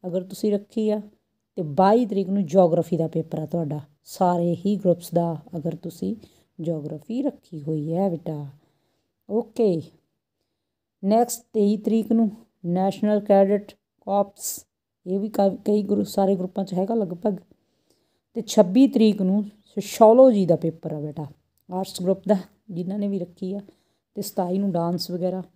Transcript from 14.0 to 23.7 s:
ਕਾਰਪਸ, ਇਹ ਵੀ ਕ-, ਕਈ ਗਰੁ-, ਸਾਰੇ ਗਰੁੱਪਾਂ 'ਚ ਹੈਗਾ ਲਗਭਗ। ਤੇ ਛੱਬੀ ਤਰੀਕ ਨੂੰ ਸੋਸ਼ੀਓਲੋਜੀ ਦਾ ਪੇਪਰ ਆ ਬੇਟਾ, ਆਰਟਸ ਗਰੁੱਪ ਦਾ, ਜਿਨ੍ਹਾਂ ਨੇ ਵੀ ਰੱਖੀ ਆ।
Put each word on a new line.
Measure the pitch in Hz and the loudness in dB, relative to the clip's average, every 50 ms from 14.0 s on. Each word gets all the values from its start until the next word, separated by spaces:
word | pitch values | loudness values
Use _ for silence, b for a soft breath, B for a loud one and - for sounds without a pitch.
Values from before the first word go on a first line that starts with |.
| _ | _
ਕਾਰਪਸ, | - 196 202 202 202 _ _ - - - - - _ _ _ _ _ _ _ _ | -2 0 0 -2 -2 _ _ -12 -10 -10 -12 -16 _ _ _ _ _ _ _ _
ਇਹ | 185 185 196 | -6 -4 -4
ਵੀ | 202 220 | -4 -4
ਕ-, | 208 - 202 196 190 - - | 0 2 2 2 2 -2 -2
ਕਈ | - 208 214 | 0 0 0
ਗਰੁ-, | 202 196 208 202 202 | 0 0 -2 -2 -2
ਸਾਰੇ | 196 - - 196 190 196 | -2 0 0 2 2 2
ਗਰੁੱਪਾਂ | 180 180 185 _ 202 190 | 0 -2 -6 _ -8 -8
'ਚ | 180 180 | -4 -2
ਹੈਗਾ | 180 190 196 226 | -4 -2 -2 -2
ਲਗਭਗ। | 233 208 165 175 170 - 214 196 - - _ _ _ _ _ _ _ _ _ _ _ _ _ _ _ _ _ _ | -2 -2 -4 -6 -4 -4 -4 -4 -4 -10 _ _ _ _ _ _ _ _ _ _ _ _ _ _ _ _ _ _
ਤੇ | 233 | -10
ਛੱਬੀ | 226 - - 220 202 175 190 247 269 269 | -8 -2 2 2 4 4 6 4 4 6
ਤਰੀਕ | 269 240 226 214 208 214 | 6 4 4 4 4 2
ਨੂੰ | 190 185 190 208 202 | 0 0 0 0 -2
ਸੋਸ਼ੀਓਲੋਜੀ | 208 - _ _ _ _ 214 196 - - - 226 214 233 254 262 262 233 202 190 | -4 -12 _ _ _ _ -10 -10 -10 2 6 8 8 10 10 8 8 8 4 4
ਦਾ | 160 165 | 2 2
ਪੇਪਰ | 156 - 165 160 - - 160 | 0 0 -4 -6 -6 -10 -10
ਆ | 156 151 | -8 -8
ਬੇਟਾ, | 143 151 143 - 151 143 147 _ _ _ _ _ _ - | -8 -10 -10 -10 -12 -12 -14 _ _ _ _ _ _ -10
ਆਰਟਸ | 180 185 190 - - - | -8 -8 -8 -8 -8 -6
ਗਰੁੱਪ | 180 175 190 185 - 180 | -2 -2 -2 -2 0 0
ਦਾ, | 208 190 185 - _ _ _ - | 0 0 0 -10 _ _ _ -14
ਜਿਨ੍ਹਾਂ | 185 165 180 180 196 208 | -10 -10 -8 -8 -6 -6
ਨੇ | 202 202 | -4 -4
ਵੀ | 196 190 | -4 -6
ਰੱਖੀ | 175 175 - _ 196 185 196 | -6 -8 -10 _ -8 -8 -8
ਆ। | 202 202 b | -8 -12 b